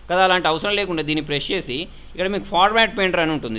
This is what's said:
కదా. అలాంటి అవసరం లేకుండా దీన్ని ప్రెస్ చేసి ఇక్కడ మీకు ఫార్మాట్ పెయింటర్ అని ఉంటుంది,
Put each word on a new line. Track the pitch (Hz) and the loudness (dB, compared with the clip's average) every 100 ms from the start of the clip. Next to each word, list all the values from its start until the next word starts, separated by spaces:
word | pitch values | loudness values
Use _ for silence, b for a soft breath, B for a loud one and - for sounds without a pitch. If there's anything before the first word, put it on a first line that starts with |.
| B | B
కదా. | 180 185 | 2 4
అలాంటి | 185 170 | 4 2
అవసరం | 160 208 208 | 0 0 -2
లేకుండా | 196 165 151 | -2 -2 -2
దీన్ని | 156 147 | -2 -2
ప్రెస్ | 143 - | -2 -2
చేసి | 190 - 127 180 B B | -4 -4 -6 -8 B B
ఇక్కడ | 139 185 | -4 -2
మీకు | 202 - | -2 -2
ఫార్మాట్ | 170 196 220 220 170 | 4 4 4 2 2
పెయింటర్ | 190 175 | 0 2
అని | 160 151 | 2 0
ఉంటుంది, | 117 | -4